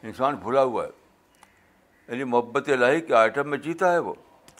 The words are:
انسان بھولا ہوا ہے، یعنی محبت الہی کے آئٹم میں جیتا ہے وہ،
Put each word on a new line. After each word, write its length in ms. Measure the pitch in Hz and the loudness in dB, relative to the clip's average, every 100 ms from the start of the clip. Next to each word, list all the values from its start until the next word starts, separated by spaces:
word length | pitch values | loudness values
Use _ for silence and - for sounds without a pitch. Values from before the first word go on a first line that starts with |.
انسان 320 | 113 104 131 | -16 -4 -4
بھولا 280 | 143 95 131 | -2 -2 0
ہوا 240 | 131 107 73 | 2 -2 -8
ہے، 40 | - _ _ _ _ _ _ _ _ _ _ - | -12 _ _ _ _ _ _ _ _ _ _ -12
یعنی 160 | 120 | -10
محبت 440 | 135 120 120 139 139 | 0 0 0 -4 0
الہی 320 | 131 123 156 | 2 4 2
کے 140 | 160 | 2
آئٹم 360 | 120 110 117 143 | 4 4 2 -6
میں 80 | 143 | -6
جیتا 340 | 143 165 185 | -6 -2 0
ہے 60 | 175 | 0
وہ، 160 | 113 87 _ _ _ _ | -2 -10 _ _ _ _